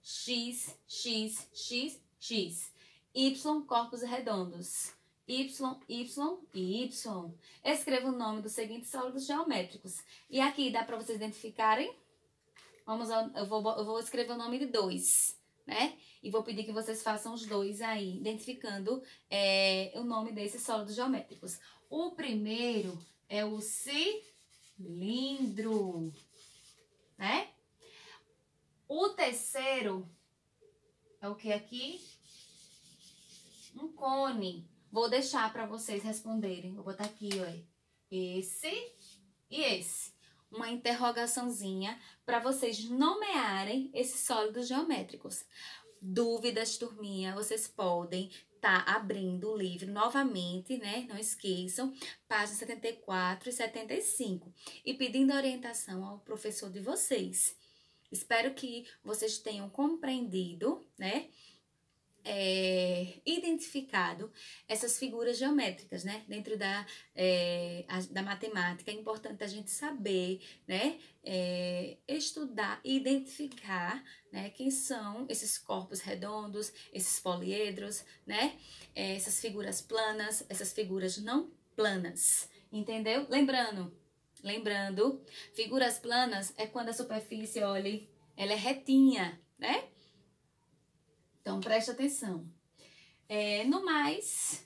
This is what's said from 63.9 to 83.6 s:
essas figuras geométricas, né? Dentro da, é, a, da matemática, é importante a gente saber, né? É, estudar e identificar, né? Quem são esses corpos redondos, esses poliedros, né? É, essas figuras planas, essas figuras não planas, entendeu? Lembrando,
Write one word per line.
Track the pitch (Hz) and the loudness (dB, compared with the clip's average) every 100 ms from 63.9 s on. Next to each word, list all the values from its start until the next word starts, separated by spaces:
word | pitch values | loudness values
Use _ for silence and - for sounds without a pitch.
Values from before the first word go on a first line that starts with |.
| 196 175 170 220 - - - - | 0 0 -2 -10 -12 -18 -12 -4
essas | 214 233 - | 0 2 0
figuras | 262 233 233 240 | 0 0 0 2
geométricas, | 269 294 208 185 - 180 | 4 4 4 -2 -8 -6
né? | 185 220 208 | -4 -6 -6
Dentro | 208 214 214 | -8 -4 -2
da, | 196 202 202 - - - | 0 -2 -4 -12 -10 2
é, | 185 180 175 175 175 175 - | 4 6 4 0 -2 -6 -4
a, | 185 | -4
da | 185 196 | -4 -2
matemática, | 196 196 220 196 180 180 - | -2 -2 -2 0 0 -2 -6
é | |
importante | 214 220 220 214 208 | -6 -4 -4 -6 -6
a | 202 | -6
gente | 208 208 | -4 -4
saber, | - 294 269 202 185 180 190 - - - | -2 -2 -2 2 2 2 -2 -8 -14 -4
né? | 185 277 320 - - | 0 0 -2 -10 -16
É, | - - 180 180 180 180 - - - | -4 -2 0 0 0 -2 -4 -8 -6
estudar | 302 - 311 277 214 202 214 | -4 -2 -4 -4 -2 -2 -2
e | 262 269 | 2 2
identificar, | 269 269 269 - 285 - 202 185 175 269 - - _ | 4 2 0 -6 -8 -8 -4 -2 -2 -4 -8 -20 _
né? | 196 202 | -8 -8
Quem | - 269 | -2 0
são | 262 - 240 208 220 262 | 2 0 -2 -4 -6 -4
esses | 220 214 - | -2 0 0
corpos | - 190 185 190 | -2 -4 -4 -6
redondos, | 196 196 202 214 208 202 214 - - | -6 -6 -6 -6 -6 -6 -6 -8 -10
esses | 190 185 - | -2 2 2
poliedros, | 185 175 185 202 208 190 202 - - - - | 2 -2 0 -2 -2 -4 -6 -6 -8 -14 -4
né? | 214 294 - - - - | 0 0 0 -16 -20 -12
É, | 202 190 190 | -6 -4 0
essas | 196 - | 2 2
figuras | 226 202 196 190 | 0 -4 -4 -4
planas, | - 220 220 214 214 214 - | -2 0 2 0 0 -2 -2
essas | 190 196 | -4 -2
figuras | - 190 190 185 202 | -2 -2 0 0 -2
não | 214 277 339 - _ - | 0 0 0 -8 _ 2
planas, | 214 190 170 - - - - - - | 2 2 -2 4 6 6 4 -8 -10
entendeu? | 214 208 220 220 254 277 | -6 -4 -2 2 2 4
Lembrando, | 269 269 254 | 6 6 4